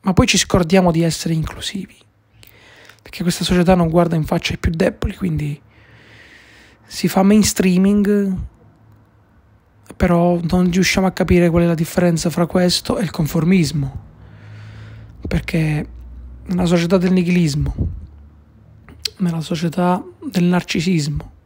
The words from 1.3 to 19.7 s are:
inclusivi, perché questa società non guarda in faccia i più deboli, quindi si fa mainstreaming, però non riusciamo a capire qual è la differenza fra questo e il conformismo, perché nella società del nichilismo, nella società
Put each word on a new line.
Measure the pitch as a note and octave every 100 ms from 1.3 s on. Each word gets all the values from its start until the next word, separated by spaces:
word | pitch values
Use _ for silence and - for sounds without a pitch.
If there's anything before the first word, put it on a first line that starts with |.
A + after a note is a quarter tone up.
inclusivi, | D#3+ D#3 - - G3 - - _ _ _ _ - - - - - -
perché | - -
questa | E3+ - F3
società | F3+ E3+
non | F#3 E3+
guarda | E3 E3+ E3
in | D3+
faccia | F3 -
i | F3+
più | -
deboli, | E3 F#3 G#3+ - -
quindi | F#3 D3+ D3 D3 _ _ _ - - - - - - - - _ _
si | - F#3
fa | -
mainstreaming, | G3 G#3+ G3+ - F#3+ F3+ F#3+ G#3 G3+ G#3 G3+ F#3 - _ - _ _ - _ _ _ _ _ _ _ _ _ -
però | F3+ F3 F3 F3
non | E3+ F#3 F3+
riusciamo | F3 F3 - F#3+
a |
capire | - E3+ F3+ F3
qual | E3+
è | E3+
la |
differenza | E3 E3 - F3 E3 E3+
fra | - E3+
questo | F#3 F3+ - - -
e |
il | F#3
conformismo, | - D#3 E3+ D#3+ F#3+ D3+ D3 C3+ - - - - - - - - - - - - - -
perché | E3+ - E3+ D#3 D3+ - - - - - -
nella | - F3+ F3
società | F3 E3+ F#3+
del | F3+
nichilismo, | F#3 F3 F3+ E3 D3 C#3 - - - - - - - _ - - - - - - -
nella | F3+ E3
società | D3+ E3+ E3+